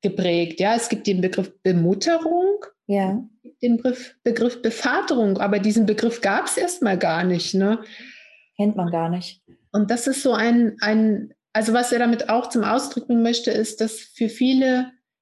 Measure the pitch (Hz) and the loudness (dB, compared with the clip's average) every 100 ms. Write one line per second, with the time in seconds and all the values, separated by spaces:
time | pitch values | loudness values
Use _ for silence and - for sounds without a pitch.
0 | 202 - 180 170 170 - 190 233 233 214 | -4 -2 0 0 -2 0 0 0 0 -4
1 | - 185 180 185 185 - 190 180 165 196 | 0 0 0 -2 -6 -4 0 2 2 2
2 | - 330 320 349 370 415 - _ - 202 | 0 0 0 0 2 0 -6 _ -4 -2
3 | 190 202 262 _ - _ 240 233 254 247 | 0 -2 -8 _ -20 _ 0 2 0 -4
4 | - _ - 226 233 - 226 220 254 294 | -10 _ -4 0 0 0 -4 -2 -2 -2
5 | 403 277 214 190 202 202 202 214 214 214 | 0 0 2 0 0 0 2 2 2 2
6 | 233 226 196 208 240 - 349 - 233 190 | 0 0 -2 -2 -2 -4 -4 -2 -2 0
7 | 180 165 180 175 - 190 190 220 220 - | 0 0 0 0 0 0 2 0 -4 -20
8 | - - - _ _ _ 208 208 170 170 | -20 -20 -20 _ _ _ -2 0 -2 -2
9 | 165 175 180 - _ - _ 208 202 240 | -2 -4 -6 -18 _ -20 _ -2 0 0
10 | 269 269 269 220 226 240 233 220 208 220 | -2 -2 0 2 2 4 2 0 0 2
11 | 220 208 - _ _ 220 220 233 247 240 | 2 0 -4 _ _ -2 2 2 2 2
12 | 240 226 - 226 233 240 208 233 - - | 2 0 0 -2 0 -2 0 0 -2 -8
13 | - 240 226 233 - 214 220 - 220 - | 0 2 2 0 0 -2 -2 -2 -4 -4
14 | - - 226 220 254 262 262 254 254 _ | -18 -4 -4 0 2 4 4 2 -2 _
15 | _ _ | _ _